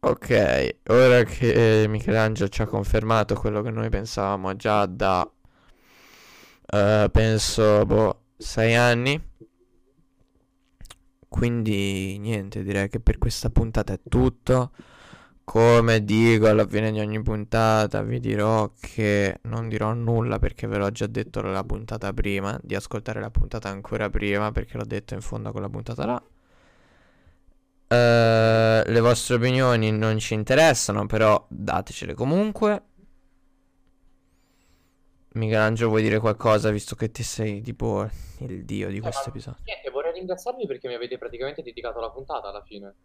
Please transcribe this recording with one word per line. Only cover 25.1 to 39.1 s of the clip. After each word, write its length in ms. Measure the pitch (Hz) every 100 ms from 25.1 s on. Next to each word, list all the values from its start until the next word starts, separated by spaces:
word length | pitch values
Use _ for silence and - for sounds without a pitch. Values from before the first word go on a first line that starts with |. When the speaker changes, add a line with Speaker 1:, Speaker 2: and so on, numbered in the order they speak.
Speaker 1:
in 60 | 101
fondo 280 | 107 113 107
a 20 |
quella 160 | 107 101
puntata 360 | 107 113 117
là. 180 | 170 247 _ _ _ _ _ _ _ _ _ _ _ _ _ _ _ _ _
Eh, 960 | 117 120 117 113 113 113 113 113 110 -
le 140 | 113
vostre 360 | 117 120 - 123
opinioni 560 | 120 127 127 120 110
non 260 | 110 110 110
ci 160 | 107
interessano, 720 | 110 107 135 160 127 - 104 101
però 400 | 110 110 104 -
datecele 680 | - 101 87 - - -
comunque. 680 | - 127 170 214 202 214 208 _ _ - _ _ _ _ _ _ _ _ _ _ _ _ _ _ _ _ _ _ _ _ _ _
Michelangelo, 560 | - 110 110 107 113 117
vuoi 120 | 110
dire 160 | 110 107
qualcosa 520 | 110 104 113 107 107
visto 260 | 104 - -
che 140 | 110
ti 120 | -
sei 380 | 120 - 107 101
tipo 480 | 113 117 117 101 107 - - -
il 260 | - 92
dio 240 | 110 101 95
di 80 | 98
Speaker 2:
Eh, 40 |
Speaker 1:
questo 220 | 110